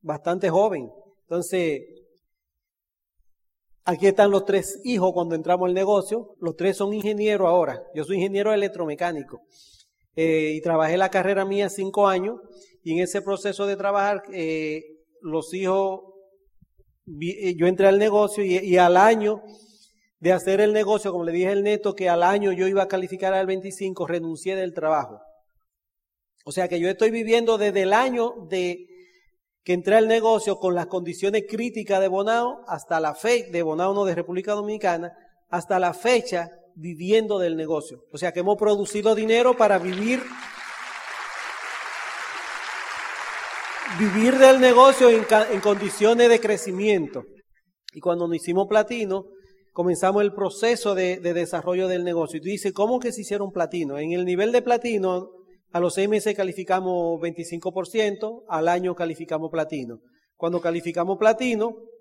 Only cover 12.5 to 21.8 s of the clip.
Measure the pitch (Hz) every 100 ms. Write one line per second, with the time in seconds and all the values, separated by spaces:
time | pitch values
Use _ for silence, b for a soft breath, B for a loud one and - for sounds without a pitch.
12.5 | B B B 170 165 180 202 196 196 196
13.5 | 196 202 196 196 202 202 202 196 190 160
14.5 | 160 156 156 156 - _ _ 160 160 156
15.5 | 185 185 190 196 190 - - _ _ _
16.5 | _ _ _ _ _ - 147 170 - 190
17.5 | 175 175 185 196 196 214 208 208 208 196
18.5 | 180 190 180 175 180 214 226 208 214 -
19.5 | b b b b b b _ 165 185 190
20.5 | 196 214 214 202 208 202 180 165 170 185
21.5 | 202 202 208